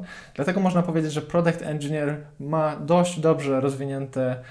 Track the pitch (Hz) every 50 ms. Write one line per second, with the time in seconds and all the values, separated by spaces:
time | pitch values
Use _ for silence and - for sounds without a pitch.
0 | - - - - - - - - 143 185 180 196 190 180 170 175 170 175 160 165
1 | 156 156 147 151 151 - - 175 170 165 165 170 - 160 151 151 143 143 156 151
2 | 147 143 151 147 - - - - 139 143 160 160 156 151 147 - 151 143 170 180
3 | 175 175 - - 156 165 156 139 143 139 135 131 131 143 139 131 139 139 139 139
4 | 135 127 - 135 131 127 123 123 - -